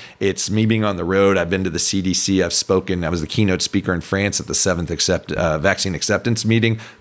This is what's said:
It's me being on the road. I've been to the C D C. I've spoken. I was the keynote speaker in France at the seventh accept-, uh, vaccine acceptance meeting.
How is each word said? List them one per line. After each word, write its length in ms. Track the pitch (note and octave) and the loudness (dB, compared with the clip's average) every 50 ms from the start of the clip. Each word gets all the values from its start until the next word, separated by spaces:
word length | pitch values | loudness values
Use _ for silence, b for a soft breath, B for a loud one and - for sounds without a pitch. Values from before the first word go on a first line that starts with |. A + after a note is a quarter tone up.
| B B B B | B B B B
It's 280 | F#2+ G2 F#2 - - - | -2 -2 0 0 -2 0
me 160 | G#2 G#2+ A2 | 0 2 2
being 200 | A2 A2+ G#2+ G#2+ | 2 2 2 0
on 100 | G#2 F#2+ | -2 -2
the 80 | F2 E2+ | -2 -2
road. 340 | F2 F#2+ G2 G2 G2 G2 | 0 2 4 4 4 4
I've 120 | F#2 E2+ E2+ | 2 0 0
been 160 | F#2+ F#2+ F#2+ | 0 -2 -2
to 40 | F#2 | -2
the 80 | D#2 | -2
C 240 | F2+ - - - G2 | -2 -2 -2 -2 0
D 120 | F2 F#2 F2 | 0 0 0
C. 280 | - - G2 G2 F#2 | 0 0 2 2 2
I've 120 | F2 E2+ - | 2 2 0
spoken. 500 | - - - F#2+ F#2+ F#2 - F#2 F2 E2+ | -2 0 2 2 2 2 0 -2 -2 -2
I 60 | D#2+ | -2
was 100 | F2+ E2 | -2 -2
the 80 | D#2 | -4
keynote 340 | - - A2 G#2+ G2 F#2 F2 | -4 0 0 2 2 2 0
speaker 320 | - - - G2+ - F#2+ F2+ | 0 0 -2 -2 0 0 -2
in 60 | E2+ | -2
France 400 | - - G2 G2 G2+ G2+ - - | -2 -2 -2 0 0 0 -2 -4
at 80 | - | -4
the 80 | - - | -4 -2
seventh 340 | - - G2+ F2 E2+ E2+ D2+ | 0 0 0 0 0 -2 -4
accept-, 440 | E2+ - - - F2+ D#2+ - - D#2+ | -2 -2 0 0 0 0 -2 -4 -4
uh, 240 | - F2 E2 D#2 | -2 0 0 0
vaccine 360 | D#2 D2+ G2 F#2 - - G2 E2+ | 0 0 0 0 0 -2 -4 -4
acceptance 520 | D#2 - - G2+ - - A#2 A2+ G#2+ - | -4 -2 -2 -2 0 0 -2 -2 0 0
meeting. 340 | A2 A2+ A2+ A2 A2+ A2 A2 B B B B | 2 2 2 2 2 0 -2 B B B B